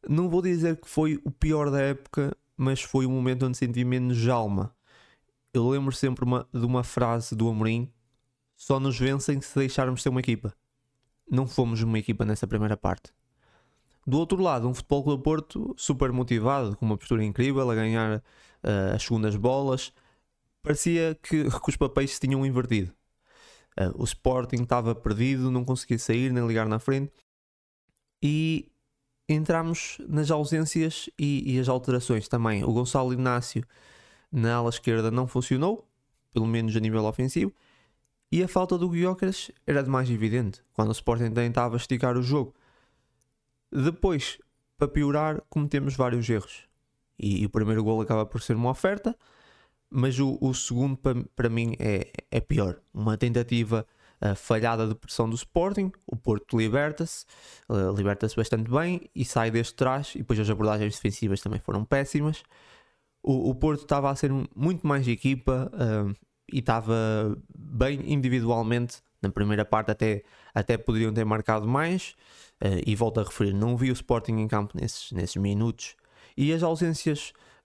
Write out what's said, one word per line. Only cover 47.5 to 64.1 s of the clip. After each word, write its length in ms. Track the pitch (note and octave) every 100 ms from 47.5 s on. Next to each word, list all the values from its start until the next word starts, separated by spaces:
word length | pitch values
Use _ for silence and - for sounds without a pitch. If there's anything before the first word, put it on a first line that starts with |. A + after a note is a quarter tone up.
| - G#2+ A2
golo 180 | G#2+ A2
acaba 240 | A2 A2 G#2+
por 160 | A#2
ser 140 | - A2+
uma 140 | A#2+
oferta, 480 | C3 F#3 G3+ A3+ A#3+ _ _ _ _ _ _ _
mas 300 | C3 C3 B2
o, 180 | C#3 -
o 120 | C3
segundo 440 | B2+ - A#2+ C#3 C3+
pa-, 280 | C3+ B2 - -
para 140 | A#2
mim 260 | A2+ A#2 -
é, 320 | - G2 - - -
é 80 | A#2+
pior. 420 | - - G2 F2 _
Uma 240 | - G#2+ G#2+
tentativa, 680 | B2 A#2 A#2+ A#2+ A2 A2+ A2 _ _ _
ah, 160 | G#2 G2
falhada 520 | - A2 A#2 A#2 A2
de 80 | G#2+
pressão 340 | - - A2+
do 60 | A#2
Sporting, 560 | - E3+ F#3 G3+ F#3+ - -
o 100 | A#2
Porto 420 | - G#2 - A#2
liberta-se, 680 | A2 B2 D3 D3+ E3 - - - - - _
ah, 240 | A2 F#2+ G2+
liberta-se 400 | G2+ G2+ A2 -
bastante 340 | A2 A2+ A2+
bem 400 | C3 E3+ F3 - -
e 80 |
sai 280 | A#2+ B2+ A2+
deste 220 | A2+ A#2 -
trás, 400 | B2+ C3+ C#3+ -
e 40 |
depois 200 | B2 G#2+
as 100 | G#2
abordagens 460 | G#2 G#2+ G#2+ G#2 G2+
defensivas 440 | G#2 G2 G#2+ G2
também 200 | G2 -
foram 260 | - G2 A2
péssimas. 580 | C#3 C#3 D3 D3+ D#3 - - - - _ _ _ _
O, 260 | - C3 E2
o 60 | B2
Porto 280 | D#3 D3
estava 260 | - C#3+
a 60 | C#3